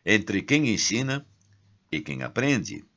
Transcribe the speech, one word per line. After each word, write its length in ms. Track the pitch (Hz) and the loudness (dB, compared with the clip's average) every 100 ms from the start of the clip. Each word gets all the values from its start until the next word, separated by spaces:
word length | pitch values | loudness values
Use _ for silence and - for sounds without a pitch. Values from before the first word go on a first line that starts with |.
| 87 | 2
entre 380 | 107 98 98 | 2 2 -2
quem 260 | 92 147 139 | 2 2 2
ensina 560 | 101 - 113 135 139 - _ _ _ _ _ _ | 2 0 0 -2 -4 -8 _ _ _ _ _ _
e 80 | 78 | -8
quem 200 | - 65 | -6 -6
aprende. 640 | 64 - 135 127 - - - | -4 0 2 2 -2 -10 -16